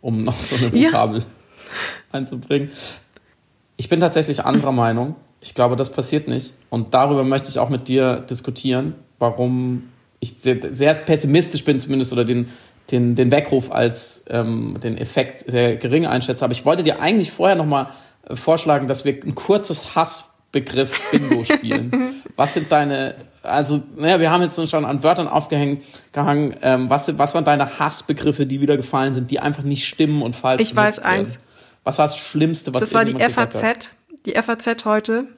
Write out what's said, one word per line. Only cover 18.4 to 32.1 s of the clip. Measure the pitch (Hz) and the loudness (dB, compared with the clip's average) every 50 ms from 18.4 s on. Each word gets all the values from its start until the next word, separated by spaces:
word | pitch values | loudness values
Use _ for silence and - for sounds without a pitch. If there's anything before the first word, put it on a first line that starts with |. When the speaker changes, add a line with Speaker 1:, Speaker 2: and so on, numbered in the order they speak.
| - - 160 160 - 156 147 139 135 127 | 2 2 2 2 4 2 2 2 2 -2
Speaker 1:
dass | 131 131 - | -4 -2 0
wir | 143 131 | -2 -2
ein | - - - 147 | -2 -6 -8 -8
kurzes | - - - 196 208 202 - 170 147 - - - | -8 0 2 2 2 2 -2 -6 -8 -8 -4 0
Hassbegriff-Bingo | 165 165 165 - - - _ _ _ _ _ - 143 123 - - 127 135 135 - - - - - 143 143 135 - 120 117 | 0 0 0 -2 -12 -14 _ _ _ _ _ -4 -4 -4 -2 -2 -2 -2 0 -2 -8 -4 0 0 2 4 4 0 0 2
Speaker 2:
<laughs> | |
Speaker 1:
spielen. | - 302 294 - 110 - - 117 123 175 247 254 254 269 269 - - - | 2 0 0 2 -2 -2 -2 -2 -2 -2 -2 -2 -2 -6 -12 -16 -16 0
Was | - 139 143 - | 0 0 0 0
sind | 175 151 147 165 | -4 0 2 2
deine, | 147 147 143 139 135 135 131 - - - _ _ _ _ | 2 2 2 -2 -2 -4 -6 -8 -12 -20 _ _ _ _
also, | - 101 143 147 131 147 147 - - - | -2 0 0 0 2 0 -2 -2 -6 -10
naja, | 156 147 160 185 175 | -2 2 2 4 4
wir | 165 160 | 4 4
haben | 165 180 | 4 2
jetzt | 180 160 - - 165 156 | 2 0 0 -4 -4 -2
schon | - 156 147 | 0 -2 -2
an | 113 139 135 120 | 0 -4 0 2
Wörtern | 156 180 180 170 - | 2 2 2 0 0
aufgehängt, | - 151 151 - 160 143 143 139 143 143 - - - - _ _ | 0 -2 0 0 -2 0 0 0 -2 -4 -8 -18 -20 -20 _ _
gehangen. | _ 147 143 147 143 147 151 139 - - - | _ -2 0 2 2 2 0 -2 -4 -2 2
Ähm, | 127 131 127 127 123 | 2 2 2 2 2
was | - 143 143 | 0 0 0
sind, | - 156 - | -2 0 0
was | 147 147 - | 0 2 2
waren | 170 156 | 0 2
deine | 151 147 143 143 139 - - | 2 2 2 2 -2 -2 -4
Hassbegriffe, | 151 151 - - - - 151 - - 151 143 147 143 | -4 -2 -2 -6 -4 -4 -4 0 0 0 0 0 0
die | 131 135 139 | -2 0 0
wieder | 143 143 147 | 2 2 2
gefallen | 131 127 - - 135 135 139 135 | 0 0 -2 -2 0 0 0 0
sind, | 127 127 123 | -2 -4 -4
die | 139 - | -4 -4
einfach | - 147 147 151 139 | -2 -2 -4 -2 -2
nicht | 143 143 135 - - | -4 -2 -2 -4 -8
stimmen | - - 160 151 151 147 | 0 0 2 2 2 0
und | 127 117 120 | 0 -2 -6
falsch | - - 131 131 - | -2 0 0 2 2
Speaker 2:
Ich | 220 220 - | 2 0 2
weiß | 214 208 214 214 - | 2 2 2 2 0
Speaker 1:
benutzt | - 185 | -2 0
werden? | 185 196 | 0 0
Speaker 2:
eins. | 202 214 - - _ _ _ _ - _ _ _ _ | -2 -4 -8 -14 _ _ _ _ -20 _ _ _ _
Speaker 1:
Was | - 156 - | -6 2 2
war | 151 | 2
das | 147 | 2